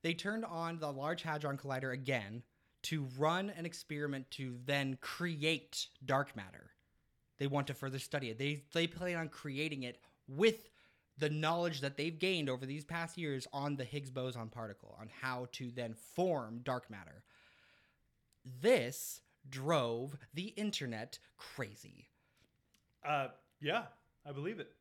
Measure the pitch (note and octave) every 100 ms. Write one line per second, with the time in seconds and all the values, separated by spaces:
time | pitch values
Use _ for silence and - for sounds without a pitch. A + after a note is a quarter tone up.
0 | E3 E3+ G3 A3 A3+ E3 E3 E3 D3+ C3+
1 | D3 E3+ E3+ D3+ D3 C#3 C#3+ C3 C3+ B2+
2 | C3 B2+ G2+ A#2 - _ _ _ - D#3
3 | C3+ B2+ D3+ F3 G3 F3+ E3+ E3+ - D3
4 | D3 C3+ B2+ - C3 B2 B2+ C#3+ C3+ B2+
5 | - - F3 D#3 D3+ D#3+ - - - _
6 | C3+ C3+ C#3 A2 F#2 - - _ _ _
7 | _ _ _ - C#3 C#3+ C#3 C3 C3+ C3
8 | - C#3+ B2+ A2+ C#3+ D3 - E3 E3+ E3+
9 | F3+ E3+ D#3+ - D3+ C3+ D#3 C#3+ B2 -
10 | - _ - C3+ A3 A3 - _ - _
11 | _ - D3+ D3+ D#3 E3+ F3 C#3+ C#3 C#3
12 | D#3+ D#3+ F#3 F3+ C#3+ B2+ C3 D3 D3 E3+
13 | E3 - D#3 C3+ - C#3 C#3+ C#3 B2 C#3+
14 | C3+ C3 B2+ A#2+ A2+ A#2+ A2 G2 G2+ -
15 | G#2+ - C3 B2+ B2 - B2 B2 A#2 A2+
16 | - - F#3 D3+ A2 A#2 B2 B2+ - G2+
17 | E2 C#2+ - - - - - _ _ _
18 | _ _ _ _ C3 B2+ F#3 A#3+ A#2+ C3+
19 | - - _ _ C3+ C3 C#3 D#3+ A#2+ A#2
20 | C#3 C#3+ - D#3+ G3+ - G#3 - C3 A2
21 | A2+ - - _ - - G#2+ G#2 - F2
22 | - _ _ _ _ _ _ _ _ _
23 | D3 D3 C3 - _ _ D3 G#3+ F3 -
24 | _ _ D3 C#3 D#3+ G#3+ C#3+ -